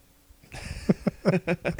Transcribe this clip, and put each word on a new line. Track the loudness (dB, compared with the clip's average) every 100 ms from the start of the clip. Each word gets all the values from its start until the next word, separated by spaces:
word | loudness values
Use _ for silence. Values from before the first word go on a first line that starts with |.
| _ _ -20 -20 -18
<laughs> | -14 -10 -2 -2 0 -4 -2
And | 0 0 0 -2 0